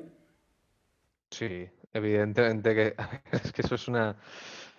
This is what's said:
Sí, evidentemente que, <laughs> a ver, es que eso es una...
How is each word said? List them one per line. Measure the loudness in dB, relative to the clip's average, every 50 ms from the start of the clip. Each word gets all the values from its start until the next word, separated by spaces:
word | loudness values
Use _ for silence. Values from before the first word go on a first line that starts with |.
| -6 -16 -20 _ _ _ _ _ _ _ _ _ _ _ _ _ _ _ _ _ _ _ _ _ _ -16
Sí, | -10 -8 -6 -6 -6 -8 -10 -12 _ _ -16 -8 -4
evidentemente | -2 0 2 4 4 2 2 4 4 4 4 4 2 2 4 4
que, | 6 4 2 2
<laughs> |
a | -4 -8
ver, | -8 -10 -12 _ -4
es | -4 -4 -4 -4 -4
que | -2
eso | -2 0 0
es | -2 -2
una... | 0 2 2 2 2 0 -6 -12 -20 -18 -18 -16 -16 -16 -16 -18 -20 -20